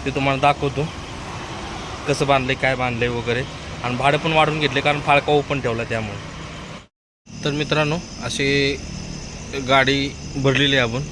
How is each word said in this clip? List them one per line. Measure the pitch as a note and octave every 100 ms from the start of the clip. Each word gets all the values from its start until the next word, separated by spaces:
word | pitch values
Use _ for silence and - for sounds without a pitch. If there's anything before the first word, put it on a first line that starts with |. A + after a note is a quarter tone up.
ते | C#3+
तुम्हाला | C3+ C#3 C3+
दाखवतो | C#3+ C#3 C#3+ B2+ D3+ - - - - - - - - - - - -
कसं | C#3 C#3
बांधलं | C3+ C3
आहे, | C3
काय | C3
बांधलं | B2+ B2+ A#2
आहे | A#2+
वगैरे. | A#2+ A#2 A#2+ C3+ - - -
आणि | A#2+ B2
भाडं | C3+ D3
पण | D#3+
वाढवून | D#3 D3+ D#3
घेतले | D3 C3
कारण | D3 D3
फाळका | C#3+ C#3+ C#3+
ओपन | D3 C#3 C#3+
ठेवला | B2 A2+
त्यामुळे. | A2+ A2+ G#2+ G2+ - - - - - - - _ _ _ _ -
तर | D3+
मित्रांनो, | C#3+ D3 D3+ D3+ E3 - -
अशी | A#2+ - C#3 C#3+ C#3 C3+ - - - - - - - C#3 B2+
गाडी | C3+ C3 C#3 C#3 - - C#3
भरलेली | C3+ C3 C#3+ C#3
आहे | A#2+
आपण. | B2 D3